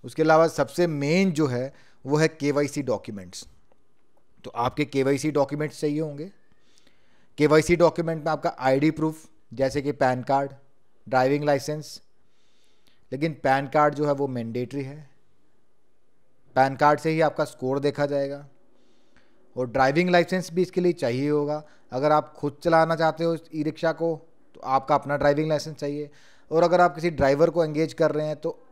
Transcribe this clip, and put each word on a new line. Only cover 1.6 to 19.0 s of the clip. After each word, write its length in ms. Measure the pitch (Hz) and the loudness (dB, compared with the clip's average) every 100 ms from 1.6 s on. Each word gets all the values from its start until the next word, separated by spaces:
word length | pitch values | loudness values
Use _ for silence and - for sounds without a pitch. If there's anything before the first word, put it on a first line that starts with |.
| 135 - - - | -6 -12 -20 -16
वो 120 | 131 151 | -4 0
है 120 | 156 | 0
केवाईसी 520 | 160 139 139 147 - | 0 -2 0 -2 -4
डॉक्यूमेंट्स। 640 | 123 104 - 104 90 - - - - - - - - - - - | -4 -4 -6 -14 -14 -18 -20 -20 -20 -20 -20 -20 -20 -20 -20 -18
तो 60 | - | -12
आपके 340 | - 123 - 139 | -4 -4 -2 -4
केवाईसी 440 | 139 131 139 151 | 0 0 0 0
डॉक्यूमेंट्स 500 | 143 135 147 151 - | 0 0 -2 -6 -4
चाहिए 200 | 151 147 | -4 -2
होंगे। 300 | 156 143 175 - - - - - - - - - - - | -6 -10 -16 -18 -20 -20 -20 -20 -20 -20 -20 -20 -20 0
केवाईसी 380 | 147 156 151 170 | 4 4 4 4
डॉक्यूमेंट 480 | 208 196 165 160 | 4 2 -6 -4
में 80 | 151 | -4
आपका 220 | 151 170 - | -2 -4 -2
आईडी 300 | 127 135 151 | 0 2 2
प्रूफ 360 | 156 156 156 - - - | 0 -4 -4 -18 -20 -18
जैसे 300 | 117 135 135 | -4 -4 -2
कि 100 | 139 | -6
पैन 300 | 135 131 127 | 0 0 0
कार्ड, 300 | 123 135 139 135 - - - - - | 0 -2 -2 -10 -20 -20 -20 -20 -2
ड्राइविंग 380 | 127 131 143 | 0 2 0
लाइसेंस, 560 | 147 139 135 151 147 - - - - - - - - - - - - | 0 0 -2 -10 -12 -20 -20 -20 -20 -20 -20 -20 -20 -20 -20 -20 -14
लेकिन 260 | 135 160 139 | -6 -6 -2
पैन 240 | 139 135 139 | 0 2 2
कार्ड 260 | 151 147 | 2 2
जो 120 | 139 147 | 2 -2
है 60 | |
वो 120 | 139 139 | 0 -2
मैंडेटरी 560 | 127 113 117 123 139 | -4 -6 -6 -6 -8
है, 140 | 135 151 143 - - - - - - - - - - - - - - - | -10 -14 -20 -20 -20 -20 -20 -20 -20 -20 -20 -20 -20 -20 -20 -20 -6 0
पैन 200 | 135 131 | 0 4
कार्ड 240 | 147 147 | 2 2
से 100 | 160 | 0
ही 100 | 160 | 0
आपका 240 | 156 - 151 | 0 0 -6
स्कोर 320 | - 127 139 | -4 -4 -2
देखा 260 | 143 139 143 | -2 -2 -2
जाएगा। 400 | 143 139 143 143 - - - - - | -2 -4 -8 -16 -20 -20 -20 -20 -20